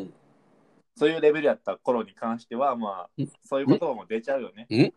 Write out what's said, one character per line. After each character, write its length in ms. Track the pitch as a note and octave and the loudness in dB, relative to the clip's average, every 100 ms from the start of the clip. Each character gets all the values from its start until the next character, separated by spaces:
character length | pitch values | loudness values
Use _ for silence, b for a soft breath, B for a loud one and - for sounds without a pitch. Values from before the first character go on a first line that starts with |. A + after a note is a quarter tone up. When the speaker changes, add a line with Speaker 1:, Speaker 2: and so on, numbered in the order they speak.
Speaker 1:
ん。 100 | F#2 - _ _ _ _ _ _ _ | -8 -16 _ _ _ _ _ _ _
Speaker 2:
そ 120 | - D3+ | 0 0
う 40 | |
い 60 | D#3+ | 4
う 60 | |
レ 100 | D3+ | 2
ベ 80 | D3+ | 4
ル 60 | C#3+ | 2
や 80 | |
っ 40 | C3+ | 0
た 200 | - F#2+ | -4 -6
頃 240 | - A#2+ | -2 -2
に 100 | G2+ | -2
関 260 | - A#2 A#2 | -6 -6 -6
し 60 | |
て 100 | - | -6
は、 220 | A#2+ C#3 A#2+ | -2 -2 -2
ま 320 | G#2+ F#2 F2 - | -6 -8 -10 -8
あ、 40 | |
Speaker 1:
ん？ 40 | C#3 - | -8 -8
Speaker 2:
そ 120 | - C3+ | -4 0
う 40 | |
い 20 | |
う 20 | C3+ | 4
言 120 | G#3+ | 4
葉 160 | D#3+ | 2
も 100 | A2+ | -6
出 160 | F2+ A2 | -6 -6
ち 100 | C#3 | -4
ゃ 60 | C3+ | -6
う 60 | |
よ 100 | G#2 | -6
ね。 120 | G2+ | -14
Speaker 1:
ん？ 280 | - A2+ E3 | -2 2 2